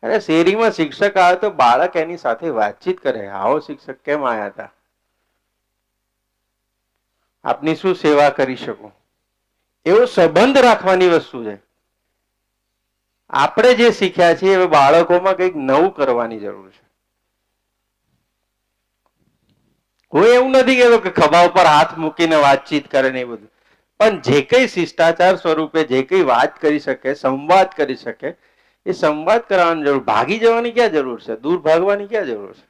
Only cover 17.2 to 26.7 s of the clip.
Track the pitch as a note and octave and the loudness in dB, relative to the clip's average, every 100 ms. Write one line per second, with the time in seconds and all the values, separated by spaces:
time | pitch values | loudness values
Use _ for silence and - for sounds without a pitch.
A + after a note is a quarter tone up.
17.2 | _ _ _ _ _ _ _ _ _ _ | _ _ _ _ _ _ _ _ _ _
18.2 | _ _ _ _ _ _ _ _ _ _ | _ _ _ _ _ _ _ _ _ _
19.2 | _ _ _ _ _ _ _ _ _ C#3 | _ _ _ _ _ _ _ _ _ 2
20.2 | G#3+ B3 C4 C4 B3 C4 B3 A3+ F#3+ F3 | 4 4 4 2 2 4 4 4 0 0
21.2 | D#3 E3 F3 F#3+ E3+ D3 D#3+ D#3+ D#3+ D3+ | 2 4 4 4 4 4 2 -2 -8 -2
22.2 | E3 D#3 C#3+ C#3 - D3 D3 C#3+ C3 C3 | 0 2 4 2 0 -8 -4 -2 -2 -4
23.2 | B2 A2+ G#2+ _ _ _ _ _ G#3+ F#3+ | -10 -12 -18 _ _ _ _ _ 0 0
24.2 | B2+ C#3+ C#3 A#3+ B3+ - E3 - E3 E3 | 0 0 2 2 2 -2 -6 0 0 2
25.2 | F3+ F3+ F3 D#3 D#3 E3 D#3 C3 C3 F#3+ | 2 0 -2 -4 -2 -4 -2 -2 0 0
26.2 | D#3 A#2+ D3 - D#3 | 2 0 0 -2 -2